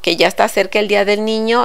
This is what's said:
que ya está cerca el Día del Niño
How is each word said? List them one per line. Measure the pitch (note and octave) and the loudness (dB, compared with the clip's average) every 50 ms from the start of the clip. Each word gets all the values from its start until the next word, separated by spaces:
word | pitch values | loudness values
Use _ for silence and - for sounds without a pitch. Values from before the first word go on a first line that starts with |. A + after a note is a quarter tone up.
que | - - E3+ | -4 -4 0
ya | E3+ E3 F3 | 2 2 2
está | G3+ - G3+ G#3+ | 2 2 0 0
cerca | - - G3 F#3+ - G#3+ | 0 0 -2 0 0 -2
el | G#3 | 0
Día | G3+ G#3 G3+ G3+ | 0 0 0 2
del | G3 G#3 G#3 G#3+ | 0 0 0 0
Niño | A3 A3 A3 A3 A3 A3+ A#3+ A#3+ | -2 -2 -2 -2 0 0 0 0